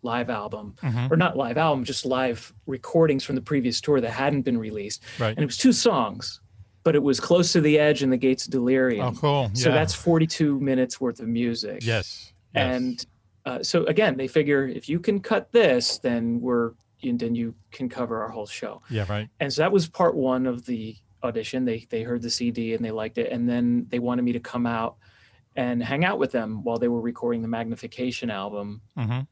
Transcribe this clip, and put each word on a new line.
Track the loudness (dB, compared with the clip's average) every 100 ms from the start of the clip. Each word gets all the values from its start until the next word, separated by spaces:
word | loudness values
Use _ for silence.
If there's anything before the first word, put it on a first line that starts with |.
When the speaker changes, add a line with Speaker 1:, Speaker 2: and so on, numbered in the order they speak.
Speaker 1:
live | -4 -4 -4
album, | -6 -6 -10 -12 -8
Speaker 2:
Mm-hmm. | -4 -2 2
Speaker 1:
or | 2
not | 2 0
live | -2 0
album, | 2 0
just | -2 -6 -2
live | 0 0 -2 -10 -16 -10
recordings | -10 -2 4 4 2
from | -2
the | -6
previous | -2 0 0 -2
tour | 2 2
that | 2
hadn't | 0 0 0
been | 0 -2
released. | -2 -8 -8 -10 -12 -2
Speaker 2:
Right. | -2
Speaker 1:
And | 0
it | -2
was | 4
two | 4
songs, | 6 4 4 0 -4 -12 -14 _ -20 -20 _
but | 2
it | 4
was | 4 2
Close | 4 4 6
to | 4
the | 6 6
Edge | 6 4
and | 2
The | 2
Gates | 2 2
of | -2
Delirium. | 0 2 4 2 2 -2
Speaker 2:
Oh, | 0
cool. | 2 2 0
Speaker 1:
So | 2 4
Speaker 2:
Yeah. |
Speaker 1:
that's | 4 2
forty-two | 0 2 4 4 2 2 2
minutes | 2 2 0 -2
worth | -4 -4
of | -4
music. | -2 -2 -2 -6 -6
Speaker 2:
Yes. | 0 0 -2 -12 -20 _ _
Yes. | -2 0 0
Speaker 1:
And, | -2 -4 -12 _ _ _ -8
uh, | -6
so | 0 0 2
again, | 2 2 0
they | 0
figure | 0 4 2 0
if | -6 -4
you | -2
can | 0 -2
cut | 0 -2 2
this, | 4 6 4 2 -2
then | -2 0 0 -2
we're, | 0 0 0 -6 _ _
and | -4 -2
then | -2
you | -2 -4 -8 _
can | -8 -8
cover | -6 -4 -4
our | -6
whole | -8 -10
show. | -10 -10 -12 _
Speaker 2:
Yeah, | -4 -2
right. | -4 -6 _
Speaker 1:
And | -4
so | 0
that | 4
was | 4 2
part | 2 2
one | 2 0 2 0
of | -4 -4
the | -6 -6 -12 _ _
audition. | -6 -4 -4 -2
They, | -2 -2 -6
they | -6
heard | -4 -4
the | -4
C | -4 -4
D | -2 -4
and | -2
they | -4
liked | -4 -6 -4
it. | -4
And | -2 0
then | 2 2 0 0
they | -2
wanted | -2 0
me | 0
to | -2
come | -4 -4 -2
out | -2 -4 -8 _ _ _ _ _ -4
and | -2 -2
hang | -2 0
out | 0 2
with | 0
them | -2 -4 -6
while | -4 0
they | 0
were | 0
recording | -4 -4 -4 -4
the | -4
Magnification | -4 -4 -8 -10 -6 -6 -4 -6
album | -6 -6 -8 -8 -12 _ -6
Speaker 2:
Mm-hmm. | -4 -2 -6